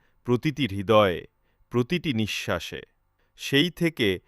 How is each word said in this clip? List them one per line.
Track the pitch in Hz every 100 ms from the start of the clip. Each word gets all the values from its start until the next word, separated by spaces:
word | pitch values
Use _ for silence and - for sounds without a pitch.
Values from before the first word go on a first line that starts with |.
| _ _
প্রতিটি | - 120 156 139 123
হৃদয়ে, | 101 98 107 101 82 - _ _ _ -
প্রতিটি | 120 123 175 160
নিঃশ্বাসে। | 110 107 - - 90 - 67 - _ _ _ _ -
সেই | - 139 175
থেকে | - 170 160 107 90